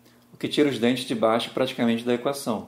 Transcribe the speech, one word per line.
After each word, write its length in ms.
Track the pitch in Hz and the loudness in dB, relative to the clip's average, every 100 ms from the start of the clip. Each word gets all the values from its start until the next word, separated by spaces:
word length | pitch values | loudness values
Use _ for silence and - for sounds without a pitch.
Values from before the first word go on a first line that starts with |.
| _ _ _ | _ _ _
o 40 | - | -8
que 120 | 131 | -2
tira 200 | 147 147 | 2 2
os 80 | 117 | 2
dentes 280 | 120 131 | 2 0
de 100 | - | -2
baixo 360 | 113 113 117 - | 0 2 2 0
praticamente 520 | 131 131 - 117 113 | -2 -2 0 0 2
da 100 | 120 | 0
equação 540 | 120 143 139 127 101 | 0 0 -4 -4 -6